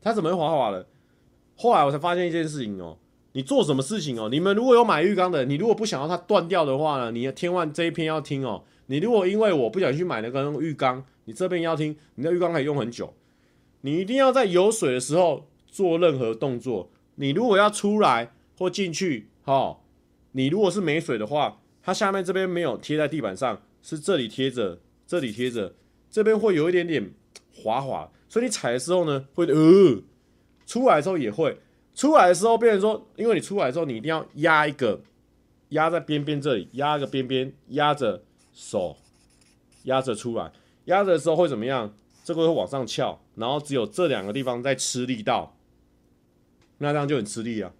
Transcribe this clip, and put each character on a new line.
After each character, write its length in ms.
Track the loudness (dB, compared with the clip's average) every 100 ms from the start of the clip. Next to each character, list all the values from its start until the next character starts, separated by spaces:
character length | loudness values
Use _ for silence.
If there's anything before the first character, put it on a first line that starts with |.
它 120 | -2
怎 100 | -2
么 80 | 0
会 40 |
滑 160 | 0 0
滑 200 | 2 0
的？ 180 | -2 -10 _ _ _ _ _ _
后 200 | _ 2
来 100 | 4
我 80 | 4
才 60 | 2
发 180 | -2 0
现 100 | 0
一 40 |
件 180 | -2 -4
事 160 | -6
情 160 | -8 -8
哦， 160 | -12 -16 _ _ _
你 100 | -10
做 200 | 0 0
什 140 | 2 0
么 60 |
事 180 | 0 -4
情 180 | -4 -6
哦， 120 | -2
你 100 | -2
们 160 | 0 2
如 80 |
果 100 | 6
有 80 | 6
买 200 | 6 4
浴 120 | 2
缸 160 | 2 0
的， 140 | 0
你 120 | 0 0
如 100 | 0
果 80 |
不 100 | 0
想 160 | 0 -4
要 80 | -4
它 80 | -6
断 320 | 0 0 2
掉 160 | 0
的 140 | 0 0
话 200 | 0 -2
呢， 120 | -4
你 200 | -4 -6
千 200 | -4 -4
万 180 | -2 -2
这 140 | -2
一 60 | -4
篇 160 | -2 -4
要 120 | -4
听 240 | -4 -6
哦。 220 | -4 -8 -12 _ _
你 100 | -2
如 140 | 2
果 160 | 4 4
因 120 | 2
为 140 | 2
我 160 | 4 2
不 100 | 0
小 120 | 0
心 80 | 0
去 60 |
买 180 | -2 -4
那 80 | -4
个 200 | -4 -4 -4
浴 100 | -6
缸， 320 | -2 -2 -2 -10 _ -18
你 60 |
这 140 | -6 -4
边 120 | -2
要 160 | -2 -2
听， 200 | -4 -6 _
你 100 | -8
的 80 | -2
浴 60 | 0
缸 140 | 0
可 80 | 0
以 40 |
用 120 | -2 -2
很 140 | -4
久。 240 | -6 -12 -12 _ _ _ _ _ _
你 160 | -6 -4
一 60 |
定 120 | -2 2
要 160 | 4
在 140 | 4 4
有 240 | 4 4
水 220 | 2 0
的 60 | 0
时 180 | 0 2
候 320 | 2 0 -8 _ _
做 320 | -2 0 4
任 200 | 4 4
何 160 | -2
动 240 | -2 -4 -4
作。 320 | -4 -4 -6 _ _ -6
你 140 | -2
如 160 | 0 2
果 100 | 4
要 140 | 4
出 300 | 2 -2 2
来 320 | 4 2 -2 _ _ _
或 100 | -6
进 240 | -2 -4
去， 360 | -4 -4 -4 -8 _
哦， 340 | -2 0 0 -6 _ _ _ _ _
你 160 | -4 -2
如 100 | 2
果 120 | 0
是 100 | 0
没 180 | -2 -2
水 180 | -2 -6
的 100 | -4
话， 340 | -2 -4 -6 _ _
它 120 | -6
下 160 | -2 0
面 140 | -2
这 80 | -2
边 160 | -2 -2
没 140 | -2
有 140 | -2 -4
贴 180 | -4 -2
在 100 | -2
地 140 | -2
板 160 | -6 -4
上， 260 | -4 -4 _ _
是 160 | -12 -10
这 180 | -2 -2
里 100 | -2
贴 240 | -2 -4
着， 300 | -2 -4 -6 _ _ _
这 140 | -4
里 100 | -4
贴 200 | -4 -4
着， 240 | -4 -8 -10 _ _ _
这 140 | -2
边 140 | 2 2
会 160 | 2
有 140 | 2 2
一 40 |
点 140 | 0 0
点 260 | -4 -4 -12 _ -20 _
滑 260 | -10 -4 -4
滑， 300 | -4 -8 -10 _ _
所 140 | -2
以 40 | -2
你 40 |
踩 220 | -4 -2
的 60 | -4
时 140 | 0
候 120 | 0
呢， 220 | 0 -2 -6
会， 120 | -2 2
呃， 560 | 6 8 10 8 4 -4 _ _ _ _ _ -8
出 220 | 0 4
来 80 | 4
的 60 |
时 60 | 4
候 80 | -2
也 140 | -4
会， 280 | -2 -2 -4 _ _ _
出 180 | -2 4
来 140 | 6 8
的 60 |
时 100 | 6
候 140 | 4 4
变 140 | 4
成 80 | 4
说， 280 | 0 -2 -8 -4
因 120 | 0
为 60 | 0
你 40 |
出 160 | 0 -2
来 100 | -2
的 60 |
时 60 | -2
候， 60 |
你 120 | -4 -4
一 40 |
定 80 | -4
要 180 | -4 -6
压 320 | -2 4 4 4
一 60 |
个， 280 | 0 -2 -2 -6 _ _ _ _ _ _
压 180 | 0 0
在 100 | 0
边 260 | -4 -6
边 160 | -4 -4
这 160 | -2 -4
里， 120 | -4
压 240 | -4 -2 -2
一 40 |
个 60 | -2
边 200 | -4 -2
边， 260 | -2 -4 -10 _
压 260 | -2 0
着 280 | 0 -2 -4 _ _ _
手， 440 | -20 -8 -6 -6 -10 _ _ _ _ _ _ _ _
压 180 | -4 -2
着 120 | -2
出 220 | -6 -6 -6
来， 160 | -8 _ _ _
压 180 | -2 0
着 100 | 2
的 60 | 0
时 120 | 2
候 60 | 2
会 120 | 2
怎 100 | 0
么 60 |
样？ 300 | -4 -4 -6 -12 _ _
这 120 | -8
个 80 | 0
会 120 | 0
往 140 | 0 -2
上 180 | -4 -6
翘， 320 | -4 -4 -4 _
然 140 | -8 -4
后 100 | -4
只 160 | -4
有 100 | -4
这 220 | -4 -2 -2
两 180 | -2
个 80 | -4
地 100 | -6
方 200 | -4 -4
在 120 | -4
吃 300 | -4 -4 -4 -4
力 160 | -4
道， 340 | -2 -2 -2 _ _ _ _ _ _ _ _ _ _ _ _ _
那 140 | -4
这 60 | -2
样 100 | -2
就 80 | -2
很 80 |
吃 180 | -4 -8
力 180 | -6 -6
啊。 120 | -8 -12